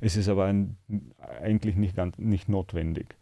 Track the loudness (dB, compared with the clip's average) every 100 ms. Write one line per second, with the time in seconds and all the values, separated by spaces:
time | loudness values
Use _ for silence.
0 | 0 2 2 4 4 2 0 -4 -6 -8
1 | -8 -16 -16 -6 0 2 2 0 0 0
2 | -4 -2 0 0 0 -2 -2 -2 -2 -4
3 | -8 -14